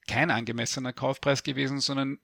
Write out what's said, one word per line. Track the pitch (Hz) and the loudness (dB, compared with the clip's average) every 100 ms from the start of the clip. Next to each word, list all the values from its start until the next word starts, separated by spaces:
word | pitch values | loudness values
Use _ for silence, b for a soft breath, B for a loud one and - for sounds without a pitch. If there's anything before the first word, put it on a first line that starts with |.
| - | -2
kein | 113 165 | 2 4
angemessener | 113 113 113 113 - 127 | 2 0 -2 -2 -2 -6
Kaufpreis | - 135 135 - 139 | -2 -2 0 2 2
gewesen, | - 135 135 139 | 0 -2 -2 0
sondern | 131 139 135 143 | -2 0 -2 -4